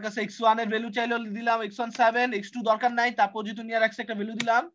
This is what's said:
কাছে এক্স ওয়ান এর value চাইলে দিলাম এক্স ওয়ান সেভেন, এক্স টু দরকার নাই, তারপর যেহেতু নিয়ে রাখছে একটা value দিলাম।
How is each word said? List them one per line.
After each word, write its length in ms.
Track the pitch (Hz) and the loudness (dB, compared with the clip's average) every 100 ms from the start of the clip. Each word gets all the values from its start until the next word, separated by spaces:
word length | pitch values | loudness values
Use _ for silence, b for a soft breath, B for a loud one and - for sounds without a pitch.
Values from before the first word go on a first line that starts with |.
কাছে 140 | 214 214 | 0 -4
এক্স 160 | 202 - | -6 0
ওয়ান 140 | 226 220 | 2 4
এর 60 | 226 | 2
value 160 | 220 233 208 | -2 -2 -2
চাইলে 200 | 233 233 220 208 | 0 -2 -4 -4
দিলাম 200 | 233 226 208 | 0 0 -2
এক্স 120 | 202 | -6
ওয়ান 100 | 233 240 | -6 4
সেভেন, 280 | 226 240 247 208 | 4 4 0 -2
এক্স 120 | 202 | -6
টু 60 | 247 220 | -4 0
দরকার 220 | 220 240 240 | 2 2 2
নাই, 100 | 240 240 | 0 2
তারপর 200 | 202 214 208 | 0 0 -6
যেহেতু 160 | 220 226 | -8 -4
নিয়ে 140 | 226 | 0
রাখছে 200 | 220 220 | 0 0
একটা 160 | 220 214 | -6 -4
value 160 | 214 226 | -4 -2
দিলাম। 220 | 233 233 330 | 2 2 0